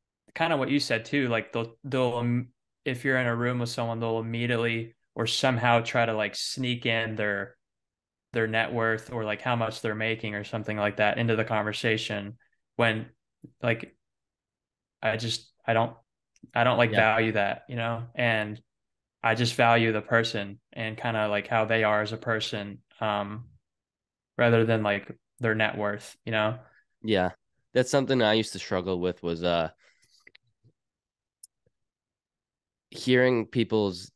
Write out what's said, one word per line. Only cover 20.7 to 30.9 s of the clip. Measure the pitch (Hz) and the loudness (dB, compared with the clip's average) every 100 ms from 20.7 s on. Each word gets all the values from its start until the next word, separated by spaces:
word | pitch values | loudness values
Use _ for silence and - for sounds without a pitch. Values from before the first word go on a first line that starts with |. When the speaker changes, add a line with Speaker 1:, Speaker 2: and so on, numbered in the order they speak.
Speaker 1:
and | - 110 113 | -8 -8 -4
kinda, | 117 110 107 | -4 0 0
like, | 104 - | 0 0
how | 117 110 | 0 2
they | 113 | 2
are | 107 107 | 4 2
as | 107 | 0
a | 113 | -4
person, | 120 110 - 107 101 98 _ - | -4 -2 -2 -6 -8 -14 _ -6
um, | 110 104 101 110 120 _ _ _ _ _ _ _ _ - | -2 -2 -4 -8 -14 _ _ _ _ _ _ _ _ 2
rather | 120 117 113 | 4 6 4
than, | 113 | 2
like, | 107 101 - - _ - | 2 -2 -4 -18 _ -4
their | 117 110 | -2 2
net | 107 104 | 0 0
worth, | 104 104 - - 113 | -4 -4 -12 -14 -4
you | |
know? | 110 107 120 - _ _ _ | 0 0 -2 -12 _ _ _
Speaker 2:
Yeah. | 110 98 90 - _ _ _ | 0 2 2 -2 _ _ _
That's | 123 123 | 0 2
something | 143 127 131 | 2 2 4
I | 107 | 4
used | 113 107 | 4 2
to | 92 | -6
struggle | - 95 92 90 | -4 -2 -2 -2
with | 90 - | -2 -2
was, | 85 82 | -4 -2
uh, | 87 85 78 _ _ _ _ _ - - _ _ _ _ _ | 0 2 0 _ _ _ _ _ -20 -20 _ _ _ _ _